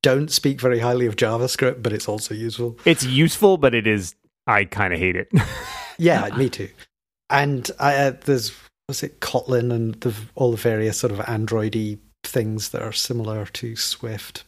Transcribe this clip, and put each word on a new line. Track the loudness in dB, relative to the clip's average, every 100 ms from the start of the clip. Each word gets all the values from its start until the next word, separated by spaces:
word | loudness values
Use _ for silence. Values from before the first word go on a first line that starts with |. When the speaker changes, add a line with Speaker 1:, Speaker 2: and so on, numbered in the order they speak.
Speaker 1:
don't | 4 2 0
speak | 0 0 0
very | 0 2
highly | 2 2 0
of | 2
JavaScript, | 0 2 -2 0 0 0
but | -4
it's | -4 -4
also | -6 -6
useful. | -6 -8 -6 -6 0
Speaker 2:
It's | 2 2
useful, | 2 4 4 6 4 6
but | 4
it | 4 2
is, | 2 0 -10 _ _ 2
I | 2
kinda | 2 0 0 2
hate | 0 0
it. | 2
<laughs> | 2 2 -4 -12 -12 -14 0
Speaker 1:
Yeah, | 4 4 0 0
me | -2
too. | -2 -12 _ -20 _ _ _ _
And | 2 2 -2 -4 -2
I, | 0 2
uh, | 2 0 0
there's, | 0 0 -10 -20 _ -10
what's | -8
it, | -8 -8
Kotlin | -2 -2 2 0 2
and | 0 -2 -2
the, | -4 -6 -12
all | 0 0
the | 2
various | 0 2 0 0
sort | -2
of | -2 -4
Android-y | -2 0 0 0 -2 -4 -6 _ _
things | -4 -2 -2 -4 -6
that | -6
are | -6
similar | -4 -4 -4 -4 -6 -8
to | -10 -10 -6
Swift | -6 -6 -8 -10 -12 -16